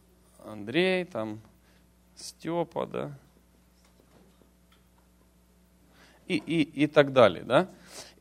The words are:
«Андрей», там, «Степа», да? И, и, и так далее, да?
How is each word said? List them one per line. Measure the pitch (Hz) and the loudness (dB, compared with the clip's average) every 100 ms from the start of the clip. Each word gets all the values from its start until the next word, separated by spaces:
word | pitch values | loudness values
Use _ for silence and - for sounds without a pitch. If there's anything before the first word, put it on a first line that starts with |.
| _ _ _ - | _ _ _ -20
«Андрей», | - 110 101 147 185 185 | -18 -14 -4 0 0 0
там, | 175 113 110 110 - _ _ _ _ _ _ - | -4 -8 -8 -10 -16 _ _ _ _ _ _ -20
«Степа», | - - 160 170 160 - 123 | -20 -14 -8 -6 -6 -6 -6
да? | - 147 139 - _ _ _ _ _ _ _ _ - - _ _ _ _ _ _ _ _ _ _ _ _ _ _ _ _ - - - - | -6 -8 -12 -20 _ _ _ _ _ _ _ _ -20 -20 _ _ _ _ _ _ _ _ _ _ _ _ _ _ _ _ -20 -20 -20 -4
И, | 180 | -4
и, | - 165 | -2 -2
и | 147 135 147 | -2 0 2
так | 156 139 | 4 4
далее, | 131 107 80 | 6 6 4
да? | - 135 185 - - - - - | 0 0 0 -10 -20 -20 -20 -16